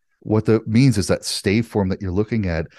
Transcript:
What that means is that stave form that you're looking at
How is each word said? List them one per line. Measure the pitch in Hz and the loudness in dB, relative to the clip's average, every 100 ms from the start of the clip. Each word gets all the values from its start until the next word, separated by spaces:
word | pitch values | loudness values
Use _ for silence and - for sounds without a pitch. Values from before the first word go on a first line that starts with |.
| _ _ | _ _
What | - 107 117 | -2 0 2
that | 110 - | 0 2
means | 110 135 104 | 2 4 2
is | 87 | 0
that | 92 | -2
stave | - - 104 107 113 | -4 -4 0 0 0
form | 107 92 | -2 -2
that | 95 | -2
you're | 95 | -4
looking | 90 110 117 92 | -2 -2 -2 -2
at | 82 80 | -4 -6